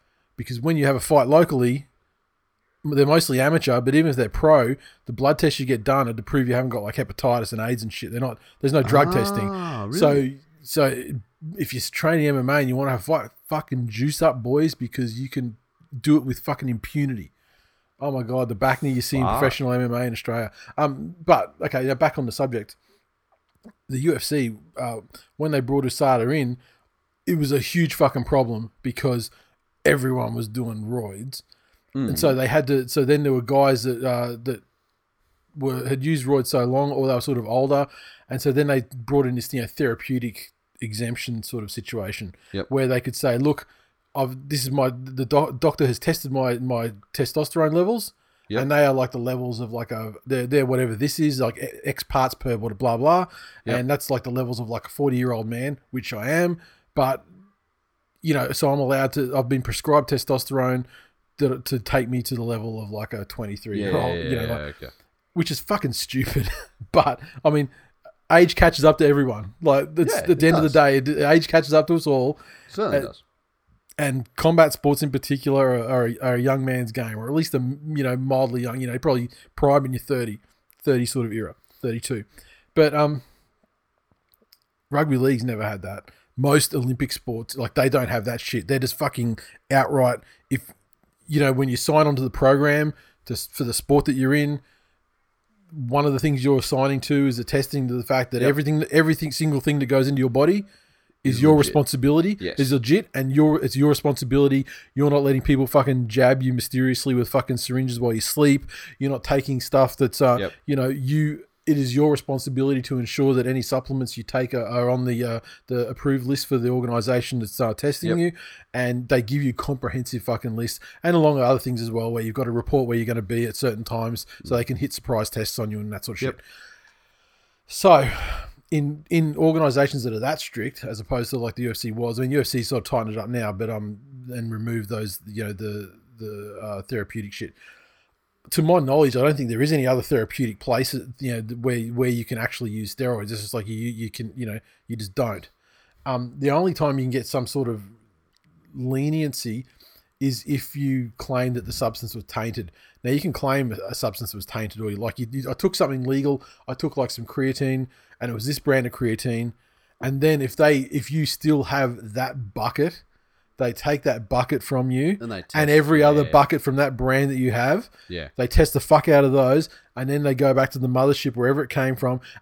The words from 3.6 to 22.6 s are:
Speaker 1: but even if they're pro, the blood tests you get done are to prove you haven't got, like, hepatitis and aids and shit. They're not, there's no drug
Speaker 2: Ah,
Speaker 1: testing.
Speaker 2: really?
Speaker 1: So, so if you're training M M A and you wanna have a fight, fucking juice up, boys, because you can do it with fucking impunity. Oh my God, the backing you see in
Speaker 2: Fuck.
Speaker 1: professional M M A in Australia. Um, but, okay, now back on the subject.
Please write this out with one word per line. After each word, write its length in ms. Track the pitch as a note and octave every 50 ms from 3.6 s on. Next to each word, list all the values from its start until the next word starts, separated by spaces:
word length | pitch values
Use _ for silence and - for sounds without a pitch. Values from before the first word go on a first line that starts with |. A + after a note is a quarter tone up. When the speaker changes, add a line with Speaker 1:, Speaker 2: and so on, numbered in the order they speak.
| - C3+ B2 B2
Speaker 1:
but 140 | B2+ C3 C3+
even 160 | D#3 E3 D#3+
if 60 | C3
they're 120 | B2 - -
pro, 460 | - - - D#3 D#3 C#3+ A#2+ A#2 C#3 - - - _ _ _
the 60 | -
blood 260 | B2 G#2+ C3 C#3 D3+ -
tests 200 | F3+ D3+ - -
you 60 | C3+
get 180 | B2 B2+ G#2+ G#2
done 240 | C#3+ C3+ C#3 C3+ A#2
are 40 |
to 100 | A2+ A2
prove 260 | A2 - - C#3 B2+ B2
you 60 | B2
haven't 160 | B2 C3 C3
got, 120 | B2 A2+
like, 140 | G2+ G#2 -
hepatitis 560 | - B2+ - - - - C3 A#2+ A#2+ A2 -
and 80 | - A2
aids 220 | A2 A#2 B2 A2+
and 100 | A#2 G#2+
shit. 180 | - - - F#2+
They're 100 | A#2 A#2+
not, 180 | C3 B2+ - - _ _ _ _
there's 120 | - C3+
no 100 | C#3+ D3+
drug 260 | C3 G#2 D3+ C#3 D3 E3
Speaker 2:
Ah, 40 |
Speaker 1:
testing. 360 | - - G2+ G2+ G2+ - - -
Speaker 2:
really? 500 | - F#3 F3 E3 C#3+ A2+ G#2 G#2 C3 F#3
Speaker 1:
So, 320 | F#3 D3 C#3+ C#3+ C3+ B2+ C#3 - _ _ _ _ -
so 400 | - - D#3+ C#3+ C3+ C3 B2 - - C#3+ A#2+ - _ _ _ D#3 D#3 F3+ -
if 160 | D3+ - -
you're 60 | B2
training 460 | - - - - - D#3 E3 E3 D3+
M 120 | D3 C#3 C3+
M 100 | B2 C3
A 60 | C#3+ D3
and 100 | C#3 B2+
you 80 | B2+
wanna 160 | C3 C#3 C#3
have 80 | C3 A2
a 40 | -
fight, 260 | - D#3+ - - A2+ - _ - -
fucking 400 | D#3 D#3 - - C3+ B2+ B2 A2+
juice 340 | G#2 A2 B2+ D3 D3 -
up, 220 | D#3+ D#3 B2+ B2+ A2
boys, 300 | B2 C3 D3 D#3+ D#3+ -
because 420 | - B2 A2+ - - B2+ A2+ A2 A#2+
you 100 | C3+ C3
can 280 | - C#3+ B2+ A#2+ G#2+ - _ _ _ _ _ _ C#3+ A#2+
do 160 | - D3+ D3+
it 80 | D#3 B2
with 140 | C3+ B2 -
fucking 300 | - - C#3 - C#3 B2+
impunity. 640 | A#2+ G#2+ - - - D3+ C#3+ C#3 B2+ G#2+ E2+ - _ _ _ _ _ _ _ _ _ _ _ _ _ -
Oh 140 | C3+ C#3+
my 100 | C3+ B2+
God, 260 | B2 A2 A#2+ A2 B2+ A2+
the 60 | A#2+
backing 400 | G2 C3 C3 C3 - - C#3+ C3
you 80 | B2
see 140 | A#2+ - D3 C3+
in 60 | B2+
Speaker 2:
Fuck. 160 | F#2 G#2+ B2+
Speaker 1:
professional 320 | C#3 C3 - - C#3 B2
M 80 | B2 B2
M 120 | B2 A#2+
A 100 | A#2+ A#2+ B2+
in 80 | B2
Australia. 400 | A#2 - - - A2+ A#2 A2+ G#2 - - - - - -
Um, 380 | D3+ C#3+ C3+ C3+ D3 E3 F3+ F3 D#3+
but, 300 | F3+ E3 D3 F2+ - _ -
okay, 200 | - - - C3
now 120 | C3 C3+ C#3
back 220 | B2 D#3 D3+ -
on 100 | D#3 C3
the 60 | A#2
subject. 440 | - - C#3 C3 A#2+ A2